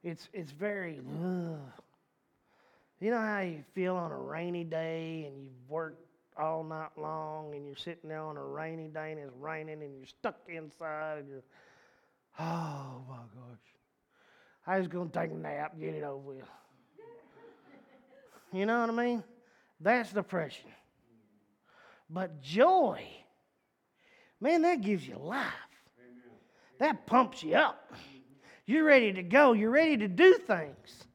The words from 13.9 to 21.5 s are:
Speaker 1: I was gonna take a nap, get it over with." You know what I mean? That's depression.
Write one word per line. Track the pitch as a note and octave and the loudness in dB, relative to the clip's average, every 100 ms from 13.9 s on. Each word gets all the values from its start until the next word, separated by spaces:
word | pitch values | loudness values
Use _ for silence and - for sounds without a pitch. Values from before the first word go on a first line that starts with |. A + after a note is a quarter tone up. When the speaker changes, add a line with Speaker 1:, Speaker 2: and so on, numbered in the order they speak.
| _ _ _ _ _ _ _ - | _ _ _ _ _ _ _ -2
Speaker 1:
I | F#3+ | 0
was | F3+ | 0
gonna | F3 F3 | -6 -6
take | F3 E3 | -4 -4
a | |
nap, | D#3+ D#3 D3 D#3 D#3+ | -6 -8 -8 -8 -8
get | D#3 | -8
it | D3+ | -6
over | D3 C#3 | -8 -10
with." | C#3 C3 - - _ _ _ - A4+ A#4 - A4+ A#4 - - C#4 - - _ - - - _ | -12 -16 -18 -20 _ _ _ -20 -20 -20 -20 -20 -20 -20 -20 -20 -20 -20 _ -20 -20 -20 _
You | F#3+ G#3 | -2 2
know | A#3+ | 2
what | A#3 | 2
I | |
mean? | A#3 A#3+ A#3+ - - _ _ _ _ | 2 0 0 -6 -20 _ _ _ _
That's | E3 B3 G#3+ | 2 2 0
depression. | G3+ - F3+ D3 - - - _ _ _ _ _ _ _ | -4 -2 -4 -4 -10 -20 -20 _ _ _ _ _ _ _